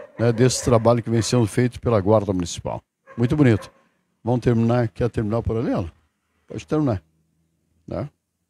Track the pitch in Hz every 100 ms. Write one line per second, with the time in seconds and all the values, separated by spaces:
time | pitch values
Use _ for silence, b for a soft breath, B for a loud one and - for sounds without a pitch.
0 | - - 117 113 127 - - 117 113 120
1 | 113 113 - 127 110 - 123 - 123 110
2 | 95 110 101 92 85 - - 55 - _
3 | _ - 120 156 131 104 - _ _ _
4 | _ _ 110 123 123 113 113 123 113 -
5 | 120 - 104 113 107 113 151 233 82 -
6 | _ _ _ _ - 110 - 156 147 104
7 | - _ _ _ _ _ _ _ - 85
8 | 143 _ _ _ _